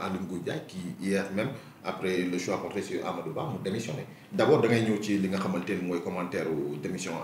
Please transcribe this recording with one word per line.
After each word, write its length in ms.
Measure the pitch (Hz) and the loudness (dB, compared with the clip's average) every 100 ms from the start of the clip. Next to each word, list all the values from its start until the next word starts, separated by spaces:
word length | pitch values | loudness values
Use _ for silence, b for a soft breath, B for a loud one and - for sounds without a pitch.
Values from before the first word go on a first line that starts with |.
Aly 160 | 95 95 90 | -4 -4 -4
Ngouille 120 | 90 | -4
Ndiaye, 220 | - 78 - | -4 -4 -6
qui 100 | 92 87 - | -8 -8 -4
hier 240 | 95 98 95 | 0 2 0
même, 140 | 98 - - B B | -2 -2 -4 B B
après 340 | 90 - 95 90 90 | -6 -2 0 2 2
le 60 | 90 | 0
choix 220 | 104 92 | 0 -2
porté 220 | 85 101 | -2 -4
sur 220 | 90 87 92 | -4 -2 -2
Amadou 240 | 87 82 | -4 -4
Ba, 160 | 78 156 | -4 -4
mu 80 | 95 | -2
démissionné? 400 | 95 110 - - - B B | -2 -2 -2 -6 -8 B B
D'abord, 280 | - 113 - | 4 8 8
da 80 | 110 | 8
ngay 140 | 117 | 6
ñëw 180 | 107 101 | 4 2
ci 160 | 104 98 | 2 2
li 100 | 95 | 2
nga 100 | 95 | 2
xamante 320 | 95 90 - | 0 0 0
ni 180 | 92 90 | -2 0
mooy 120 | 87 | -2
commentaire 440 | 92 90 87 92 78 | -2 -4 -2 0 0
u 300 | 76 71 73 | 0 -2 -2
démission 320 | 80 92 92 82 | -4 -4 -4 -4